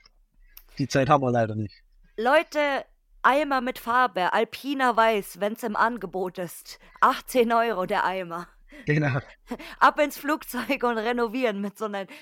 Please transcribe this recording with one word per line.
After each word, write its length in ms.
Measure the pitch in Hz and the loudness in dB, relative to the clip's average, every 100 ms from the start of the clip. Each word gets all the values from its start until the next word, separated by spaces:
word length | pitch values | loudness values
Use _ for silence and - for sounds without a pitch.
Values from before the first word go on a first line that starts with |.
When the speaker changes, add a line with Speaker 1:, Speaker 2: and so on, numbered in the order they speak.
| _ _ _ _ - - _ - | _ _ _ _ -20 -20 _ -6
Speaker 1:
Die 100 | 139 | -2
Zeit 220 | 143 131 | 0 4
haben 140 | 147 | 4
wir 80 | 131 | 4
leider 240 | 120 113 107 | 2 0 -2
nicht. 280 | 104 - _ _ - - | -6 -10 _ _ -20 -4
Speaker 2:
Leute, 680 | 233 294 339 302 294 269 - _ _ - | 2 4 2 -2 0 -2 -6 _ _ 0
Eimer 400 | 226 269 302 269 | 2 4 2 -2
mit 180 | 247 240 | -2 -8
Farbe, 540 | - 240 247 185 175 | -2 2 2 0 0
Alpina 640 | 196 226 - 269 277 262 220 | 0 -2 -6 -6 0 2 4
Weiß, 440 | 226 220 190 170 | 2 2 -4 -6
wenn's 240 | 202 226 | -6 -4
im 120 | 240 208 | -6 0
Angebot 640 | 226 240 185 185 185 175 | 0 0 -8 -6 -6 -6
ist. 420 | 175 - - - - - | -10 -10 -18 -20 -20 2
Achtzehn 500 | 220 262 - 254 233 | 2 2 -2 2 4
Euro 340 | 233 233 190 185 | 4 0 -2 -2
der 180 | 202 - | 0 0
Eimer. 420 | 190 180 170 170 _ _ - 247 | -2 -8 -10 -12 _ _ -14 -2
Speaker 1:
Genau. 340 | 151 147 127 - - _ | 0 0 -2 -8 -20 _
Speaker 2:
<laughs> 300 | - - - | -12 -12 4
Ab 200 | 269 294 | 4 4
ins 180 | 294 - | 0 0
Flugzeug 640 | 277 302 - 247 226 285 | -2 -4 -4 -8 -2 0
und 140 | 240 233 | 0 0
renovieren 640 | 220 247 233 233 247 202 | -2 -2 -2 0 -2 -2
mit 160 | 202 190 | -6 -6
so 80 | 214 | -6
'ner, 200 | 202 190 - | -6 -10 -14